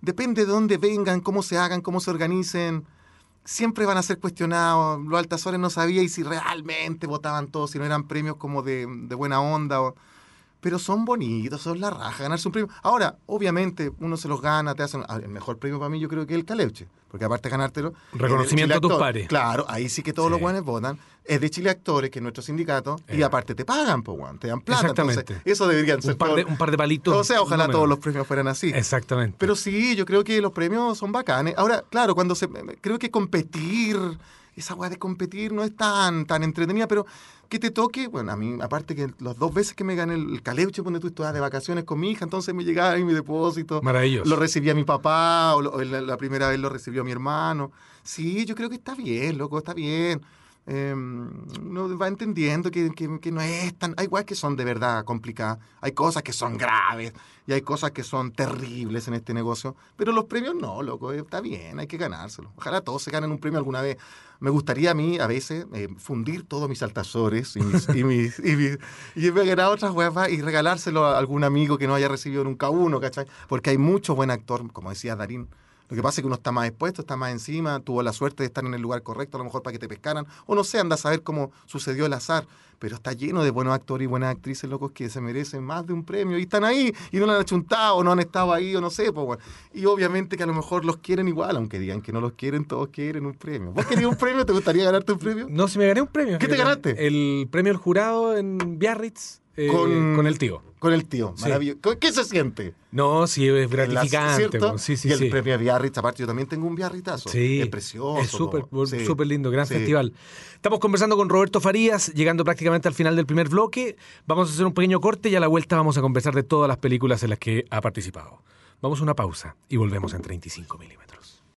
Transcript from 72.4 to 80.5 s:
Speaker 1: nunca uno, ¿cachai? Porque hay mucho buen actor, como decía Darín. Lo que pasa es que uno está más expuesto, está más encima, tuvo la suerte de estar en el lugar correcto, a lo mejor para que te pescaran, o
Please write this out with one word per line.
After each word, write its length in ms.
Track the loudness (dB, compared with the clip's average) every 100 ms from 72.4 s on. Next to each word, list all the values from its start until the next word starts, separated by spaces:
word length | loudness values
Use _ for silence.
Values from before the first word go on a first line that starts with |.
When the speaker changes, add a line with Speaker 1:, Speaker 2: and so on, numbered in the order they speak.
Speaker 1:
nunca 240 | -2 -2 0
uno, 320 | 2 4 2
¿cachai? 240 | -2 -4 -8 -10 -4
Porque 220 | -2 2
hay 80 | 4
mucho 360 | 6 4 2
buen 160 | 0 2
actor, 400 | 0 -2 -6 -6
como 200 | -12 -12
decía 260 | -10 -8 -6
Darín. 320 | -6 -8 -12 -18 _ _ _
Lo 60 | -2
que 60 |
pasa 180 | -2 -2
es 20 |
que 40 | -2
uno 80 |
está 180 | -4 -2
más 160 | -2 -2
expuesto, 320 | -2 -6 -4
está 160 | -8 -6
más 160 | -6
encima, 480 | -6 -6 -4 -4 -4
tuvo 220 | -4 -2
la 100 | -2
suerte 300 | -2 -4 -2
de 60 | -6
estar 140 | -4
en 120 | -6
el 80 | -6
lugar 200 | -4 -6
correcto, 360 | -6 -8 -8 -8
a 20 |
lo 40 |
mejor 180 | -8 -8
para 100 | -8
que 60 | -10
te 100 | -12
pescaran, 380 | -10 -6 -6 -8 -16
o 100 | -2